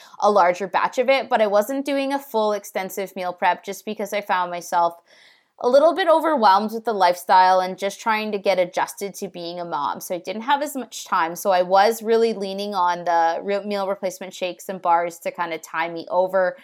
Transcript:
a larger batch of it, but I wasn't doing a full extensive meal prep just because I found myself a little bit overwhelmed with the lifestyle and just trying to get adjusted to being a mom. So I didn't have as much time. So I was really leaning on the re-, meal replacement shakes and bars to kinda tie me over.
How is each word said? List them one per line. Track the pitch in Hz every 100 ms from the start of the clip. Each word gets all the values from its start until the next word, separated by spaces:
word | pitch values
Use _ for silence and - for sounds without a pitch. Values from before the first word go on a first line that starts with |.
| - -
a | 208
larger | 202 175 180 190
batch | - - -
of | 247
it, | 269 233
but | 240
I | 214
wasn't | 208 214 269
doing | 285 277 269
a | 277
full | - 220 214
extensive | 208 - 202 190 202 190 196
meal | 180
prep | 180 185 180
just | - 190
because | - 214 196
I | 208
found | 202 185 180
myself | 175 170 180 170 170 _ _ _ _ _ -
a | 247
little | 269 320
bit | 330 349
overwhelmed | 320 320 294 214 190 214
with | 226
the | 233
lifestyle | 208 180 180 - 185 185 185
and | 185 180
just | 196 -
trying | 226 214 214
to | 202
get | 196 185
adjusted | 175 175 - - 202
to | - 196
being | 180 170 175
a |
mom. | 175 156 127 -
So | - 175
I |
didn't | 180 214
have | 233 285
as | 294
much | 277 233 -
time. | - 190 165 175
So | 208
I | 180
was | 180 190 214 220
really | 220 226 226
leaning | 196 196 196 202
on | 196 175 175
the | 170 170 165 170
re-, | 196 202
meal | 208 202 190
replacement | 190 190 175 185
shakes | - 180 175 -
and | 185
bars | 175 170 175 170
to | 190
kinda | 185 170 160
tie | - 160 170
me | 165 -
over. | 180 185 190 185 -